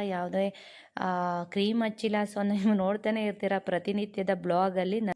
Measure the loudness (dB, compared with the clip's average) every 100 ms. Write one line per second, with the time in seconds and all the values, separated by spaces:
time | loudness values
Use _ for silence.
0 | -2 -2 -2 0 0 -4 -16 -20 -14 -4
1 | -2 0 0 -2 -4 -2 0 0 -2 -2
2 | -2 0 -2 0 0 2 4 4 2 0
3 | 0 0 -2 -2 0 0 0 -2 0 -2
4 | -2 -2 -2 0 2 2 2 2 0 0
5 | -2